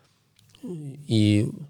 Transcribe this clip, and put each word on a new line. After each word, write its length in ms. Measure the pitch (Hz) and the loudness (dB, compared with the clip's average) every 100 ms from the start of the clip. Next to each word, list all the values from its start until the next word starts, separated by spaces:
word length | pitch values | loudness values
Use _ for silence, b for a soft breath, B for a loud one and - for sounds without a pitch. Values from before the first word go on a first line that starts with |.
| b b _ _ _ _ | b b _ _ _ _
И 840 | 247 170 143 135 - 110 104 104 - - | -14 -12 -12 -12 0 4 4 4 0 -6